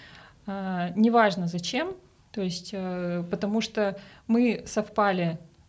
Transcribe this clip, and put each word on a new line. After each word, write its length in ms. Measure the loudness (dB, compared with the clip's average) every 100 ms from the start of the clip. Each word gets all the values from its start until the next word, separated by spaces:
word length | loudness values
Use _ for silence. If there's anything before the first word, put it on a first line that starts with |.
| -20 -20 -20 _ -10
Э, 440 | -8 -4 -4 -2 4
неважно 520 | 6 6 4 2 -2
зачем, 420 | -4 -4 -4 -4 -8 -16 _ _
то 100 | -6
есть, 280 | -4 -6 -8
э, 540 | -8 -6 -4 -4 -4 -4
потому 300 | -4 -2 -2
что 380 | -2 -2 -2 -4 -12 -10 0
мы 360 | 4 4 0 -4
совпали, 720 | -4 -2 2 2 2 0 -2 -10 _